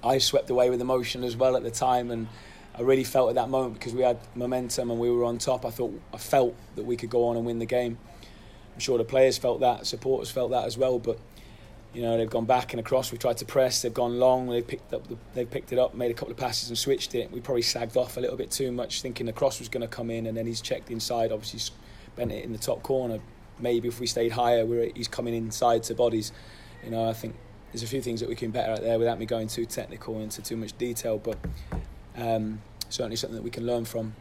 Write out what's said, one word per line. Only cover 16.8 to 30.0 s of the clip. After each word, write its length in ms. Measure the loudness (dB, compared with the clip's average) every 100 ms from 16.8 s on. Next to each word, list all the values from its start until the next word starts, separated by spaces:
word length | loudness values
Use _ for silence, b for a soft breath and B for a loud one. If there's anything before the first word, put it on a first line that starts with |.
| 0 0 0 -4
it. 160 | -4
We 80 | -6
probably 220 | -2 0
sagged 340 | 2 0 0 0
off 200 | 0 -2
a 40 |
little 160 | -4 -2
bit 160 | -4
too 180 | -2 -2
much, 320 | -2 -4 -6
thinking 240 | -6 -6 -6
the 60 |
cross 260 | 0 0 0
was 100 | -6
gonna 200 | -6 -6
come 200 | -6 -4
in, 180 | -4 -4
and 100 | -4
then 100 | -4
he's 140 | -4
checked 320 | -4 -4 -4
inside. 400 | -6 -2 0 0
Obviously, 260 | 0 -6 -8
s-, 140 | -8 -8 B B B
bent 160 | -6 -4
it 140 | -4
in 80 | -6
the 60 | -6
top 260 | -2 -4
corner. 340 | 0 0 0 -4 -8 -20 -20 -4
Maybe 300 | 2 2 0
if 100 | -4
we 80 | -2
stayed 240 | 0 0
higher, 340 | 4 4 4
we're, 280 | 4 2 0
he's 140 | -2 -6
coming 260 | -4 -2
inside 480 | -2 -2 2 4 4
to 120 | 2 2
bodies. 340 | 2 2 -2 B B B B B
You 80 | -6
know, 160 | 0 0
I 40 |
think 220 | 0 -6 -10 -18 -20 -14
there's 100 | -10
a 60 | -4
few 120 | -4
things 200 | -2 -2
that 80 | -4
we 80 | -4
can 160 | -4
better 180 | -2 0
out 120 | 0
there 180 | 2 4
without 180 | 4 2
me 80 | -2
going 220 | -2 -2
too 180 | -4 -4
technical 540 | -4 -8 -10